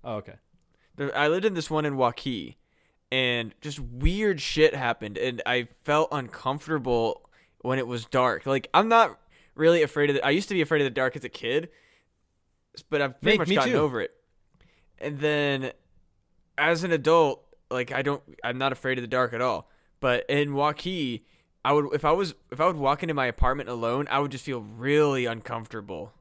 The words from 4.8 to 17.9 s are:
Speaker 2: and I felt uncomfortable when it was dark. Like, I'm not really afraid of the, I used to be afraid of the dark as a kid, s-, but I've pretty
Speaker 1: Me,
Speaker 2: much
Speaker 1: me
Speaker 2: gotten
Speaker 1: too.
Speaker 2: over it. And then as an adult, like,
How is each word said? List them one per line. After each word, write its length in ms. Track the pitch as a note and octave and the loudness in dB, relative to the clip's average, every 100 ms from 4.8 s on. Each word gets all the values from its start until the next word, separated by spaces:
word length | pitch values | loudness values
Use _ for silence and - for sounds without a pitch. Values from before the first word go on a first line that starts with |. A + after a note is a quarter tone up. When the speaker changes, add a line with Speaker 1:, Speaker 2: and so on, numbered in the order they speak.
| B2 A#2 G#2+ G2+ | -4 -4 -6 -4
Speaker 2:
and 240 | B2+ A#2+ - | -4 -2 -2
I 240 | B2 A#2 _ - | -2 -2 _ 0
felt 240 | D3 D#3+ | 2 2
uncomfortable 1160 | D3 B2 - C3 D3 - D#3 B2+ A#2+ A2+ - - _ _ _ | -2 -8 -6 -4 -4 -4 -4 0 2 2 -2 -10 _ _ _
when 180 | A#2+ C3 | -4 -2
it 80 | B2 | -2
was 180 | A#2+ A2 | -6 -2
dark. 400 | C3 B2+ F2 C3+ | 2 2 0 -2
Like, 220 | C3+ - | -2 2
I'm 160 | D#3 A3 | 2 6
not 280 | A#3 G3+ - _ _ _ - | 4 4 0 _ _ _ 2
really 260 | D#3+ E3+ | 4 4
afraid 280 | D3 D3+ C#3+ | 2 2 2
of 80 | C#3 | 2
the, 80 | C#3 | 2
I 60 | |
used 180 | D#3 G3 | 0 0
to 40 | F#3+ | -2
be 60 | |
afraid 200 | D3+ D#3 | 0 2
of 40 | C#3 | 0
the 40 | |
dark 240 | A#2+ C3 - | 0 -2 -2
as 80 | |
a 60 | B2 | -12
kid, 400 | - A#2 C#3 E3 _ _ _ _ _ _ _ _ _ _ - | -8 -4 -4 -4 _ _ _ _ _ _ _ _ _ _ -20
s-, 80 | - | -6
but 120 | D3+ | -2
I've 200 | C#3 B2 | -2 -2
pretty 160 | D#3 G#3+ | 2 2
Speaker 1:
Me, 20 | |
Speaker 2:
much 80 | E3 | 4
Speaker 1:
me 80 | G3 | 2
Speaker 2:
gotten 160 | C#3 | 4
Speaker 1:
too. 80 | A#3+ | 2
Speaker 2:
over 220 | D3+ B2 | 2 -2
it. 120 | F2+ _ _ _ _ _ _ _ _ _ | -6 _ _ _ _ _ _ _ _ _
And 220 | D3+ D3 | -10 -2
then 520 | D3+ D3 C#3+ C#3 C3 - _ _ _ _ _ _ _ - | 0 2 0 -2 -4 -10 _ _ _ _ _ _ _ 0
as 260 | D3 E3+ | 2 2
an 80 | F3 | 0
adult, 540 | D#3+ C#3 E3 D3+ - _ _ _ | 0 4 6 4 0 _ _ _
like, 220 | B2+ B2 | -4 -2